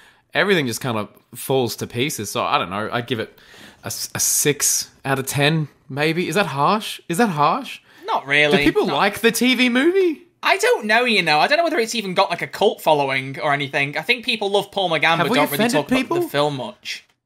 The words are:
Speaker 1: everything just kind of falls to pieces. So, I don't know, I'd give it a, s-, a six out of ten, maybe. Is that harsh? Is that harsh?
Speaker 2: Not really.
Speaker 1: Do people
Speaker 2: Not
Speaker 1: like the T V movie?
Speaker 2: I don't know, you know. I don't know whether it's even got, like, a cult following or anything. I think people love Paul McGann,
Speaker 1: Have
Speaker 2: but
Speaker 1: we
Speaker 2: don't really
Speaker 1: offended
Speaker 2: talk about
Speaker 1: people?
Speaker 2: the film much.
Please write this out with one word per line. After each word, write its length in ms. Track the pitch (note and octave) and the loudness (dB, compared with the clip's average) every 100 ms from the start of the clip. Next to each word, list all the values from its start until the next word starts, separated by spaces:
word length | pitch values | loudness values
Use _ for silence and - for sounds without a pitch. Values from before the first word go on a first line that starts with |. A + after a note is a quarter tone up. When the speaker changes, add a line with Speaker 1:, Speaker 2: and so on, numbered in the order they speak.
| - _ _ | -20 _ _
Speaker 1:
everything 320 | C#3 F#3 F#3 B2+ | -2 2 2 0
just 160 | A2 | -4
kind 160 | C3+ A2 | -4 -4
of 100 | G2+ - _ | -6 -12 _
falls 400 | A#2+ - C3+ A#2 - | -12 -2 0 0 -4
to 100 | G#2+ | -8
pieces. 440 | A#2+ D3 - G2+ | -4 -4 -4 -6
So, 140 | A#2+ | -4
I 140 | F2+ C3+ | 0 0
don't 100 | F2+ | -2
know, 220 | G2 G#2+ | -6 -4
I'd 140 | A2+ A#2 | -6 -4
give 140 | A2+ | -6
it 180 | - - - - - - | -6 -12 -20 -20 -20 -14
a, 40 | - | -12
s-, 240 | - - | -10 -8
a 60 | - | -4
six 680 | - - D3+ C#3+ - - - _ C3+ | -2 0 0 0 0 -2 -6 _ -4
out 120 | C3+ | -2
of 80 | B2+ | -2
ten, 420 | C#3+ C#3+ D#3+ D3 _ - | 2 2 2 -2 _ -12
maybe. 400 | C3+ D#3 E3 E3+ | -2 -2 0 -2
Is 60 | |
that 120 | E3 F3 | 0 -2
harsh? 540 | C#3 D3+ G#3+ G3+ - - | 0 2 2 -2 -12 -6
Is 80 | E3+ | 0
that 120 | A#3 | 0
harsh? 520 | D3+ D3 A3 B3+ - _ - | 2 2 0 -6 -16 _ -16
Speaker 2:
Not 220 | F#4 A4 C3+ | -4 -4 0
really. 320 | C#3+ D3 - | 4 4 4
Speaker 1:
Do 60 | |
people 220 | D#4+ G#4 A#3 | 4 2 0
Speaker 2:
Not 100 | D3 | 2
Speaker 1:
like 240 | G3 G3+ | 0 2
the 120 | A3+ | 0
T 220 | A3 B3 | 2 2
V 160 | B3 B3+ | 2 2
movie? 540 | B3 D#4 F#4+ F4+ C#4+ - - | 4 2 2 0 -2 -12 -4
Speaker 2:
I 160 | - F#4+ | 0 2
don't 280 | A4+ A4+ | 2 0
know, 200 | G#3+ A3 | 2 2
you 160 | B3 G#3 | 4 2
know. 200 | E3 D3+ | 2 4
I 80 | F#3+ | 4
don't 100 | D4+ | 2
know 60 | |
whether 160 | E4+ D#4 | 0 0
it's 160 | A3+ A#3 | -2 -4
even 180 | G3 | -2
got, 160 | F3+ F#3+ | 0 0
like, 120 | E3+ | 0
a 40 | D#3 | -6
cult 340 | - G3+ G#3+ | 0 0 2
following 600 | E3+ D3+ C#3 C3+ C3+ C#3 | 2 2 2 -2 -4 -4
or 120 | D3+ | -2
anything. 460 | C#3+ C3+ D3 C#3 D3 | 0 -2 -2 -2 -4
I 40 | |
think 220 | G3 B3 | -2 -2
people 240 | A#3+ A3 G3 | -2 -4 0
love 180 | G3+ G3 | 0 -2
Paul 180 | G3+ F3+ | -4 -2
McGann, 280 | D#3+ D#3 E3 | 2 2 2
Speaker 1:
Have 20 | |
Speaker 2:
but 120 | F3 | 2
Speaker 1:
we 60 | C4 | 2
Speaker 2:
don't 140 | D4+ | 0
really 140 | - | 0
Speaker 1:
offended 80 | A#3 | 0
Speaker 2:
talk 160 | C#4+ - | 0 0
about 80 | C4 | -2
Speaker 1:
people? 240 | B3+ E4+ | 0 -2
Speaker 2:
the 80 | E4 | -2
film 280 | C#3+ D3 C#3 | 0 0 -2
much. 480 | A#2 - - - _ _ | -8 -12 -14 -14 _ _